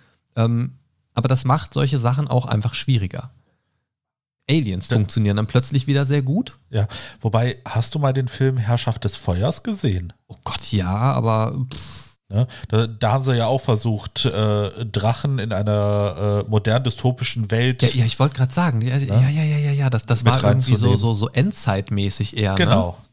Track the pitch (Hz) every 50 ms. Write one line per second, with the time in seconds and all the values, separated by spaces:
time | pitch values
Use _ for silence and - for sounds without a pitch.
0 | _ _ _ _ _ _ _ 117 117 117 117 117 123 131 - - _ _ _ _
1 | _ _ _ 123 120 127 131 127 - 127 135 156 - - - 139 143 135 147 131
2 | 117 120 131 139 147 131 123 123 123 - 113 107 104 117 - - - - 131 110
3 | 98 - - - - - - _ _ _ _ _ _ _ _ _ _ _ _ _
4 | _ _ _ _ _ _ _ _ _ - 143 165 131 104 92 90 - - 123 113
5 | 104 - - 117 107 101 101 104 107 - - 127 127 - 143 135 127 147 139 139
6 | 139 131 143 147 135 131 151 214 262 - - _ _ _ - 107 101 - - -
7 | - - - - - 113 107 113 120 123 - - - - - 117 117 - - 156
8 | 143 135 131 135 131 123 - - 131 131 131 127 110 107 120 120 - 120 - -
9 | - 98 - - - - 87 90 107 156 175 - - 233 208 190 - 127 98 90
10 | 87 85 - _ _ _ - - _ - - - - - - 101 90 90 98 104
11 | 120 139 135 123 113 113 110 110 110 113 139 139 127 127 - - - - - -
12 | - - - _ _ _ 98 107 127 - - - - - - 110 113 113 110 107
13 | 120 107 120 135 131 135 123 117 - 107 131 131 - - 117 107 - 117 107 104
14 | - - - - - 120 - 104 107 107 104 104 104 95 - - 120 107 - 104
15 | 98 113 117 - - 143 135 131 120 113 104 95 104 107 104 104 101 104 104 104
16 | 104 101 - 82 101 104 104 104 98 107 107 107 98 110 110 127 131 120 - -
17 | - 123 123 - 131 - - 120 110 98 113 113 123 127 127 - - 127 - 127
18 | 117 113 - - 135 147 - - 127 127 - 175 175 165 123 110 110 123 127 139
19 | 139 98 98 120 131 139 147 156 156 151 147 147 147 143 143 139 139 131 120 113
20 | - - 120 110 117 120 123 131 - 101 104 131 127 131 120 104 113 123 123 98
21 | 110 117 113 101 110 - - 120 151 208 - - - 117 98 98 95 - 104 101
22 | 101 98 - - 104 - - 117 107 95 95 95 175 104 110 98 90 87 85 -
23 | - _